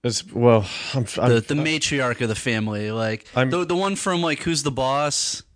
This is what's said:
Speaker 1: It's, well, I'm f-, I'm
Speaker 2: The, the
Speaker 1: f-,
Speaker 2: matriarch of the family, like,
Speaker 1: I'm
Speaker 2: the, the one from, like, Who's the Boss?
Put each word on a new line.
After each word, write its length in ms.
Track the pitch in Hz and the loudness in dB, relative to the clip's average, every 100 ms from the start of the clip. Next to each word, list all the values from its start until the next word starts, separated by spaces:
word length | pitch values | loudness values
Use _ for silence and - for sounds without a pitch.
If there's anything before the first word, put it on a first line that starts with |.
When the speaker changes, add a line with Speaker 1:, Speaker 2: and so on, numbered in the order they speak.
Speaker 1:
It's, 200 | 123 110 - | -2 -4 -6
well, 360 | - 120 113 98 - - | 4 6 6 4 -8 -6
I'm 100 | 135 | -4
f-, 140 | 117 - | -4 0
I'm 120 | 120 | 4
Speaker 2:
The, 120 | 120 | 4
the 140 | 110 147 | 2 0
Speaker 1:
f-, 100 | 156 | 0
Speaker 2:
matriarch 560 | 156 - 143 127 117 | 0 -2 0 0 0
of 80 | 117 | -2
the 60 | 107 | -2
family, 560 | - 110 107 104 107 | -2 -2 -2 -4 -4
like, 340 | 110 113 110 - 123 | -2 -2 -4 -4 0
Speaker 1:
I'm 140 | 131 | 2
Speaker 2:
the, 160 | 170 175 | 0 0
the 100 | 180 | 0
one 200 | 196 196 | 0 -2
from, 260 | - 175 | -2 0
like, 220 | 170 147 | 0 -2
Who's 180 | - 160 | -2 -2
the 80 | 143 | -2
Boss? 720 | 127 131 139 147 - - - - | -2 0 0 0 -2 -4 -6 -12